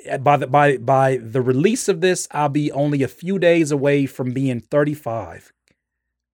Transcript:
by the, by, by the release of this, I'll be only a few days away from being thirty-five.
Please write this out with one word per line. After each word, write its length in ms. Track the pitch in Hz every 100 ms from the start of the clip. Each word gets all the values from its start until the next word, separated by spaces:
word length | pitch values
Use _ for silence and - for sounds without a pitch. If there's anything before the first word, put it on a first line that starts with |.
| - 139
by 180 | 131 143
the, 80 | 131
by, 320 | 143 143 127
by 400 | 117 135 135 131
the 240 | 113 127
release 460 | 123 127 190 247 -
of 120 | 165
this, 260 | 185 180 -
I'll 180 | 147 147
be 240 | 143 147
only 300 | 135 147 147
a 60 | 127
few 300 | - 170 190
days 320 | 175 170 147
away 360 | 147 139 143 135
from 240 | - 127
being 300 | 127 135 120
thirty-five. 920 | - 147 147 147 117 113 87 - - _ _ _ _ _ _ _ _